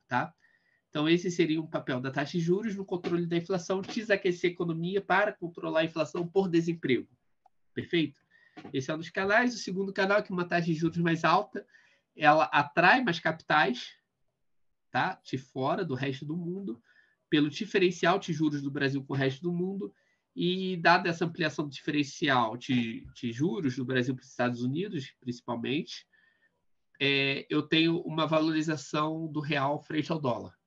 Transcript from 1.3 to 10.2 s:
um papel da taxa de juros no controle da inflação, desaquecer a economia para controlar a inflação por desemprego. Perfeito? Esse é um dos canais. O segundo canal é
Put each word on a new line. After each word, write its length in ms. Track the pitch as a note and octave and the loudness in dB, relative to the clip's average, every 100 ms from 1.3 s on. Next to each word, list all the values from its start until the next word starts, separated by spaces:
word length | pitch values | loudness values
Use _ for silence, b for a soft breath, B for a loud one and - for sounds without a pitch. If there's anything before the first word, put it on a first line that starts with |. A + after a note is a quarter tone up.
| E3+ D#3+ D#3+ | 0 2 2
um 60 | D#3+ | -2
papel 320 | D3 C3 B2+ | -6 -4 -4
da 100 | C3 | -2
taxa 280 | C#3 D3+ F3+ | -2 -2 0
de 20 | |
juros 340 | E3 F#3 A3+ | 2 0 0
no 120 | G3 G3 | -6 -6
controle 420 | F3 F3 E3+ E3+ | -6 -2 -2 0
da 80 | E3+ | -2
inflação, 460 | E3+ F3 - F#3+ | -2 -4 -2 -4
desaquecer 680 | G3 - G#3+ G3 F#3 F3 F3 | -4 -6 0 0 2 0 0
a 40 | |
economia 480 | F3 E3+ E3 E3+ G3 | 0 -4 -2 -2 -2
para 320 | F#3+ F3+ G#3+ | 2 2 2
controlar 480 | - E3+ E3+ E3 D#3+ | -2 -10 -8 -2 0
a 40 | D#3+ | 0
inflação 400 | E3 D3+ F3+ E3+ | -2 -4 -4 0
por 220 | G3 F#3+ | 2 4
desemprego. 600 | E3 E3+ E3 D3 B2 - _ _ _ _ _ _ | 2 2 -2 0 0 0 _ _ _ _ _ _
Perfeito? 460 | - B2+ E3+ D3+ - _ B B B - | -10 -2 0 0 -4 _ B B B -8
Esse 160 | C#3 C3 | -6 -4
é 60 | D#3 | -6
um 20 | |
dos 140 | E3+ | -6
canais. 420 | - G3 G#3+ B3 | -4 2 2 2
O 40 | A#3 | -2
segundo 360 | - F#3 G3 | -6 -4 -4
canal 240 | G3 G3 | 0 2
é 40 | G#3 | 2